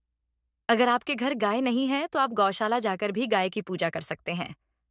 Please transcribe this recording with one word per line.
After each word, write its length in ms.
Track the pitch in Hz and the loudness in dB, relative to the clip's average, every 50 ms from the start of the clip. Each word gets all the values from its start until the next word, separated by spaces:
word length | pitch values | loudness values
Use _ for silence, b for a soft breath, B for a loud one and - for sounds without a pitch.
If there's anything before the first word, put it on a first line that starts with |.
| _ _ _ _ _ _ _ _ _ _ _ _ _ - | _ _ _ _ _ _ _ _ _ _ _ _ _ 2
अगर 200 | 233 214 247 240 | 4 4 4 4
आपके 260 | 240 247 - - 285 | 2 2 0 -4 -4
घर 200 | 220 240 277 294 | -2 -2 -2 0
गाय 260 | 226 220 202 208 247 | 0 0 0 0 0
नहीं 260 | 269 247 233 247 269 262 | 0 0 0 0 0 0
है 180 | 277 277 311 | 0 -2 -2
तो 120 | 349 - 302 | -2 0 0
आप 120 | 269 254 | 0 0
गौशाला 480 | 233 208 202 196 190 - 220 214 233 247 | 2 2 2 2 2 0 0 0 0 0
जाकर 340 | 226 208 190 180 214 208 | 0 -2 -2 -2 -2 -2
भी 140 | 190 214 254 | -2 -2 0
गाय 220 | 226 214 196 185 190 | 2 2 2 2 0
की 120 | 180 214 | -2 -4
पूजा 280 | 185 - 185 165 175 165 | -6 -4 -4 -2 -2 -2
कर 100 | - 165 | -2 -4
सकते 320 | 160 - 160 - _ - | -6 -8 -8 -8 _ -8
हैं। 220 | 175 175 - - - - _ _ _ _ _ _ | -6 -6 -8 -8 -10 -16 _ _ _ _ _ _